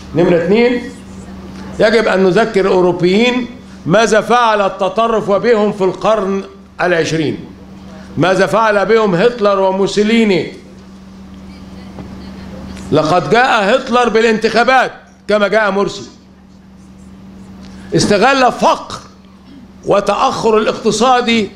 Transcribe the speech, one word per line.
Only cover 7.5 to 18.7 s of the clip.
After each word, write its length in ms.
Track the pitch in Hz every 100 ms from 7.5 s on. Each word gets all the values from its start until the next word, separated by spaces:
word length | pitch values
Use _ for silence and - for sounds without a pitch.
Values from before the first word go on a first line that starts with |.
| - - - - - - -
ماذا 300 | 170 180 185
فعل 400 | 196 220 202 190
بهم 280 | 226 208
هتلر 460 | 170 233 240 202 196
وموسوليني. 920 | 190 190 190 202 208 233 214 170 - - - - - - - - - - - - - - - - - - - - - - - - -
لقد 380 | 135 156 180 147
جاء 460 | 226 262 240 196 240
هتلر 320 | - 240 240
بالانتخابات 840 | 214 233 214 220 220 233 262 196 - - - -
كما 200 | 208 202
جاء 220 | 214 208
مرسي، 400 | 196 196 - - - - - - - - - - - - - - - - - - - - 165
استغل 560 | - 202 233 269 254
فقر 420 | 254 330